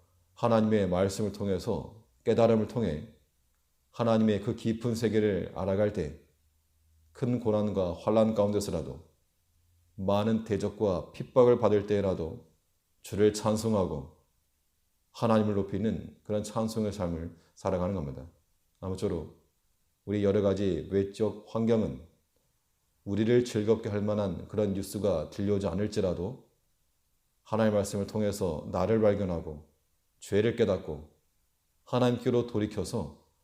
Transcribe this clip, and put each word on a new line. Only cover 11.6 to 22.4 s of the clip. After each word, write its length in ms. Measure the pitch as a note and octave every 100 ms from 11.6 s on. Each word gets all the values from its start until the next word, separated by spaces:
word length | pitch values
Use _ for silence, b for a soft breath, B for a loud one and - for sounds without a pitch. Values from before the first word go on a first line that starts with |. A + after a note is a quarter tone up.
| A2 G#2 G2+
때라도 580 | G#2 G2 F2 D#2+ A2+ - _ _ _ _ _
주를 320 | - F#2+ G#2+
찬송하고 800 | G#2 A2 G#2+ G#2+ G#2+ F2 D2+ C2+ _ _ _ _ _ _ _ _ _ _
하나님을 460 | - A#2 A2 G#2+ G2
높이는 600 | F#2+ G2 A2 E2+ - -
그런 220 | - G#2+
찬송의 480 | G#2 A#2 A2 A2+ G#2+
삶을 440 | F#2+ F2 E2 E2 b b _
살아가는 360 | F#2+ F#2 F2+ G2
겁니다. 280 | C#2+ B1+ E2 _ _ _ _ _
아무쪼록 580 | F#2+ F#2 G#2 F2 D2 - _ _ _ _ _ _
우리 180 | - G#2
여러 200 | G2+ G2+
가지 440 | G2+ F#2+ G2 D#2+ -
외적 540 | G2 G2 - G#2+ - -
환경은 520 | A2+ A2+ A2+ F#2+ B1+ - _ _ _